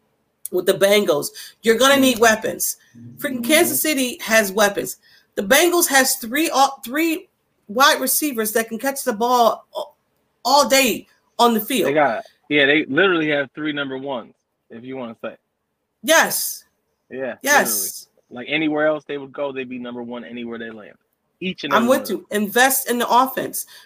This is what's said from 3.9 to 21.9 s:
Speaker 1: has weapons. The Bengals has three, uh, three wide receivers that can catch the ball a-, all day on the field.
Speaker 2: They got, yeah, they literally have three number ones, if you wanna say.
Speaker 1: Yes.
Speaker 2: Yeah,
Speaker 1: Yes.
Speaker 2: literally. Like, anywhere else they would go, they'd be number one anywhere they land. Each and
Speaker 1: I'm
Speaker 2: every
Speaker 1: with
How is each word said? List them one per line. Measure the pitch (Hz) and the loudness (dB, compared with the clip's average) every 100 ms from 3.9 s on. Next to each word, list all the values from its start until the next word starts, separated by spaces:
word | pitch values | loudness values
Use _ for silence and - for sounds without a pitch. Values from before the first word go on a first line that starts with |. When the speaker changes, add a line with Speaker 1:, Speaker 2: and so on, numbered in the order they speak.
| 285 254 - | 0 -2 -4
Speaker 1:
has | - 220 202 | 0 2 2
weapons. | 190 202 202 - - _ _ _ - | 2 0 0 -6 -10 _ _ _ -8
The | |
Bengals | 196 262 349 349 - | 2 4 4 2 2
has | 269 262 - | 2 2 0
three, | 226 262 320 | -4 -4 0
uh, | 254 277 285 233 | 2 2 0 -8
three | 277 330 311 - _ _ _ - | -2 -2 -2 -8 _ _ _ -8
wide | 208 285 269 | 2 4 4
receivers | 262 - 302 233 214 | 0 -2 -2 -4 -2
that | 226 226 | -2 -2
can | 226 | -4
catch | 269 269 | -6 -4
the | - | -6
ball | 208 240 247 226 - - - | -2 2 4 4 0 -6 -12
a-, | - _ _ _ _ _ | -12 _ _ _ _ _
all | 233 277 262 | 2 4 6
day | 269 262 156 - _ _ - | 4 2 0 -8 _ _ 0
on | 233 | 2
the | 220 | 2
field. | 208 254 139 | 0 0 0
Speaker 2:
They | |
got, | 151 139 107 - _ - | 2 2 0 -8 _ -2
yeah, | 147 139 | 2 4
they | 151 147 | 2 0
literally | 135 196 175 156 | 2 2 2 0
have | 147 135 | -2 -4
three | - 151 | -8 -8
number | 147 139 131 | -6 -8 -8
ones, | 135 131 98 _ _ _ _ | -8 -10 -12 _ _ _ _
if | 117 | -18
you | 127 131 | -14 -12
wanna | 120 113 | -12 -12
say. | 113 - _ _ _ _ _ _ | -14 -14 _ _ _ _ _ _
Speaker 1:
Yes. | 226 320 208 - - - - _ _ _ _ | 2 2 2 -2 -6 -10 -16 _ _ _ _
Speaker 2:
Yeah, | 123 131 107 | -10 -8 -6
Speaker 1:
Yes. | 269 285 196 | 2 2 2
Speaker 2:
literally. | 101 90 - - _ _ 123 120 | -2 -6 -10 -18 _ _ -16 -6
Like, | |
anywhere | 147 156 151 151 | -2 0 2 2
else | 151 - | 0 -4
they | 143 | -10
would | 135 | -10
go, | 131 143 | -8 -8
they'd | 131 127 | -6 -8
be | 127 | -10
number | 120 123 | -10 -10
one | 120 120 113 | -10 -12 -12
anywhere | 120 117 117 | -12 -10 -10
they | 113 | -12
land. | 110 95 - _ _ _ _ | -14 -20 -20 _ _ _ _
Each | 180 180 | -8 -6
and | 151 | -2
Speaker 1:
I'm | 190 | 0
Speaker 2:
every | |
Speaker 1:
with | 233 | 2